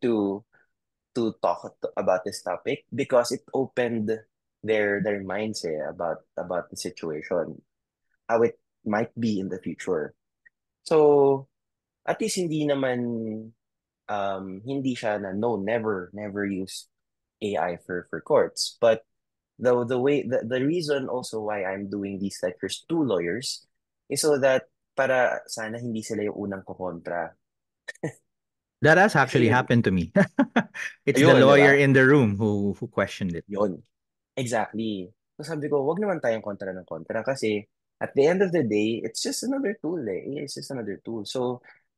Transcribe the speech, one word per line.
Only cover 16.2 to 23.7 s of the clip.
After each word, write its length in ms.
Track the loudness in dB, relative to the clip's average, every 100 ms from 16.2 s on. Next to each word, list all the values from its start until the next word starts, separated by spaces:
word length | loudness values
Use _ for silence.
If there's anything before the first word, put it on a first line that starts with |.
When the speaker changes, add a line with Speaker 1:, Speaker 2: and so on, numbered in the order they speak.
| -8 -6
Speaker 1:
use 440 | -4 -4 -8 -12 -18 _ _ _ _ _
A 160 | -6 -2
I 160 | -4 -6
for, 240 | -8 -10 -8
for 80 | -12
courts." 560 | 0 2 2 -2 -8 0
But 280 | 2 2 -2 _ _ _ _ -2
the, 160 | 0 2 0
the 80 | 0
way, 240 | 2 0 0
the, 160 | -2
the 160 | -2 -2
reason 480 | 0 -2 -2 -2 -2
also 320 | -6 -6 -6
why 240 | -6 -4
I'm 240 | -4 -6 -6
doing 320 | -6 -6 -6
these 160 | -6 -4
lectures 400 | -6 -6 -8 -8 -4
to 80 | -2
lawyers 640 | 0 0 -2 -4 -6 -12 _